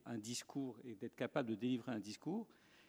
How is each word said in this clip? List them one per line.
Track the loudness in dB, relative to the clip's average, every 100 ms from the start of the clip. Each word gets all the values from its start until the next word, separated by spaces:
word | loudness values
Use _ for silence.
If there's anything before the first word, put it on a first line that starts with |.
un | -6 -4
discours | -2 -4 -4 -2 -2 -4
et | -8
d'être | -6 -6 0
capable | 2 4 4
de | 2
délivrer | 4 2 2
un | -2
discours, | -2 -4 -2 -2 -2 -12 -20 -20